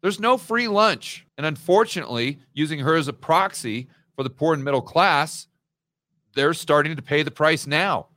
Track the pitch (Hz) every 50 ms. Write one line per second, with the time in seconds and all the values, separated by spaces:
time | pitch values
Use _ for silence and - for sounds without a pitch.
0 | - 185 202 180 208 233 262 254 - - 220 233 240 233 208 202 214 220 170 117
1 | - - - - _ _ _ - 143 156 151 123 - 170 180 202 226 220 - 190
2 | 147 - 123 117 120 131 143 139 _ _ _ 139 151 151 156 147 135 139 160 165
3 | 151 131 143 - - - 160 175 190 196 - - - 147 107 117 127 - _ _
4 | _ _ _ - 135 131 131 _ 151 165 160 147 135 143 139 131 127 - - 160
5 | 180 196 165 143 156 151 - - - _ _ _ _ _ _ _ _ _ _ _
6 | _ _ _ _ _ _ _ - 139 147 170 160 - - 160 147 147 151 165 143
7 | 131 - 147 147 151 - - - 151 156 165 147 - 143 143 156 180 202 165 98
8 | - _ _